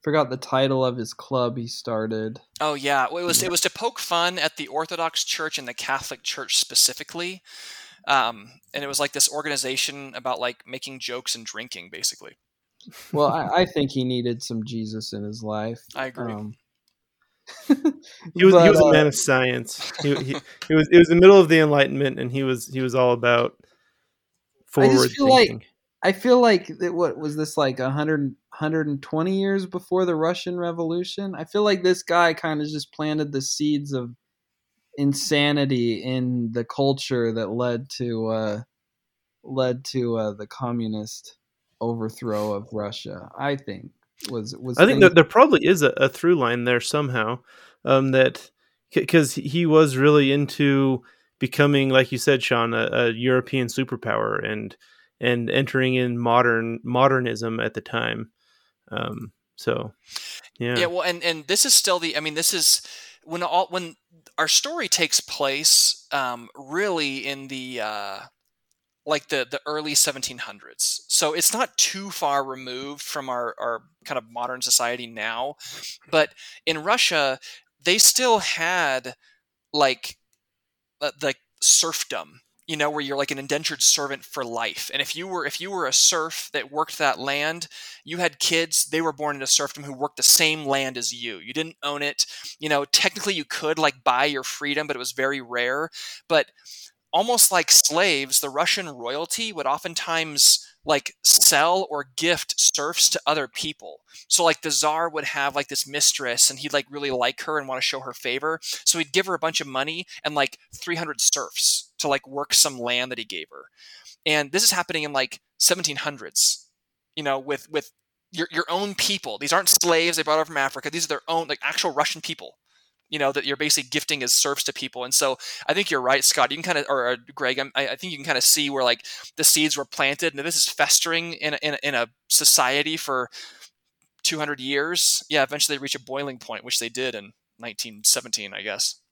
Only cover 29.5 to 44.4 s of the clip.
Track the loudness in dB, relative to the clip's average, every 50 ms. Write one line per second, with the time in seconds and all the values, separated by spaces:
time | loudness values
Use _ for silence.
29.5 | 0 -2 -4 -4 -8 -10 -6 -2 0 0 2 2 0 0 0 0 -2 -2 -6 -8
30.5 | -6 -4 -6 -6 -4 -4 -4 -4 -4 -4 -6 -6 -8 -8 -8 -8 -8 -10 -12 -4
31.5 | -2 0 2 2 2 2 2 2 2 2 0 0 2 4 4 4 2 0 -4 -4
32.5 | -2 -2 -4 -4 -6 -8 -10 _ _ -6 -4 -2 -2 -2 -2 -2 -2 -4 -4 -4
33.5 | -4 -2 0 0 0 -2 -2 -4 -6 -6 -6 -6 -12 _ _ _ _ _ _ _
34.5 | _ _ _ _ _ _ _ _ _ 0 0 0 2 0 0 0 2 2 4 2
35.5 | 2 2 0 0 0 0 2 0 0 -2 -4 -4 -4 -2 -2 -2 -2 -2 -2 -2
36.5 | -4 -4 -6 _ -2 0 0 0 0 0 -2 -4 -2 0 0 0 0 -2 -4 -4
37.5 | -2 -2 -2 -2 -2 -4 -6 -10 -10 -8 -6 -4 -4 -4 -2 -2 -2 -2 -2 -2
38.5 | -4 -6 -8 _ _ _ _ _ _ _ _ _ _ _ _ _ _ _ _ -8
39.5 | -2 -2 0 0 -2 -4 -6 -8 -6 -4 -4 -2 -2 -2 -4 -4 -6 -8 -14 -16
40.5 | -10 -8 -6 -4 -4 -4 -4 -4 -4 -6 -8 -10 -14 -16 -18 -20 -20 _ _ _
41.5 | _ _ _ _ _ _ -6 -4 -4 -4 -6 -8 -8 -8 -8 -4 -4 -2 -2 -4
42.5 | -4 -6 -8 -8 -8 -8 -8 -8 -8 -12 -12 -14 -14 -14 -16 -18 -12 -6 -4 -4
43.5 | -4 -4 -6 -12 -12 -12 -14 -20 _ _ _ _ _ _ -14 -10 -8 -8